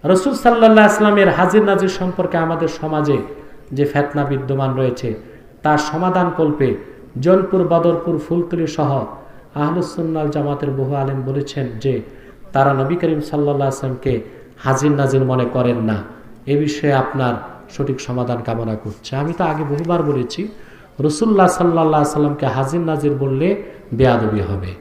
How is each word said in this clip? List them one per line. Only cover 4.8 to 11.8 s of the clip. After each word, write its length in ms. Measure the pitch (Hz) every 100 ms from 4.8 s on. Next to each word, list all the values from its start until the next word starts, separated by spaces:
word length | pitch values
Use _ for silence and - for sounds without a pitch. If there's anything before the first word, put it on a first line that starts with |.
রয়েছে 280 | 131 120 120 107 - - - -
তার 140 | 151 151 -
সমাধান 360 | 156 185 185 175 170
কল্পে 300 | 156 147 131 101 - - - 123
জনপুর, 360 | 147 190 185 190 165
বদরপুর, 420 | 170 170 165 175 156
ফুলতলি 420 | - 175 170 165 160 -
সহ 140 | 139 135 120 - - - - 143
আহলুস 280 | 147 175 175 -
সুন্নাহ 240 | 165 160
ওয়াল 100 | 147 147
জামাতের 340 | 143 143 147 135
বহু 140 | 135 143
আলেম 160 | 135 135 127
বলেছেন 380 | 143 143 - 127 110